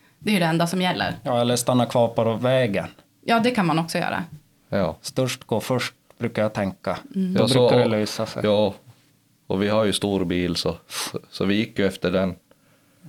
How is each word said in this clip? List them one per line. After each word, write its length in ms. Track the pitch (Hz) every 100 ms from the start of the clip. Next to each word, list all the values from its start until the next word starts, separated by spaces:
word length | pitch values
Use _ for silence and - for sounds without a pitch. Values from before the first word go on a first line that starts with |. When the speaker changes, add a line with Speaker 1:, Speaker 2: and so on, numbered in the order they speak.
| _ _
Speaker 1:
Det 120 | -
är 40 |
ju 60 | 202
det 60 | 165
enda 200 | 165 170
som 160 | 185
gäller. 320 | 180 - 98 -
Speaker 2:
Ja, 180 | - 120
eller 160 | 120 120
stanna 300 | - 127 117
kvar 220 | 127 117
på 260 | 120 113
vägen. 520 | 110 123 131 120 95 85 - _ _
Speaker 1:
Ja, 160 | - 233
det 100 | 233
kan 160 | 247 170
man 120 | 156
också 200 | 165 175
göra. 260 | - - 170 156 _ _ _
Speaker 3:
Ja. 280 | 101 85 80
Speaker 2:
Störst 440 | - - 127 -
går 160 | - 110
först, 340 | - 127 - - _ -
brukar 240 | 117 -
jag 100 | 107
tänka. 460 | - 98 92 - 87 -
Speaker 1:
Mm. 200 | 190 185
Speaker 2:
Då 80 | 190
Speaker 3:
Ja, 60 | 113
så 100 | 127
Speaker 2:
brukar 200 | 120 123
det 60 |
Speaker 3:
och 60 | 113
Speaker 2:
lösa 360 | 107 104 - 110
sig. 160 | -
Speaker 3:
Ja, 300 | 104 104 104 101 - - _ _ _ _ -
och 160 | 95
vi 60 | 101
har 160 | 107
ju 80 | 107
stor 320 | 90 104 98
bil, 320 | 87 90 90 85
så, 180 | 87 85 - - - - -
så 140 | -
vi 100 | 95
gick 240 | 101 113 -
ju 80 | 98
efter 240 | 95 87
den. 240 | 92 95 87 _ _ _ _ _ _